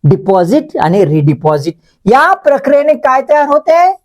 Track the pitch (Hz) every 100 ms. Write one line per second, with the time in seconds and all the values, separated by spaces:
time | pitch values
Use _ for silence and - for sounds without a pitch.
0 | 147 190 196 190 175 277 - - 160 190
1 | 175 156 147 147 156 151 156 - _ _
2 | - 254 320 - 302 277 - 285 294 285
3 | 277 262 277 294 285 294 311 330 359 381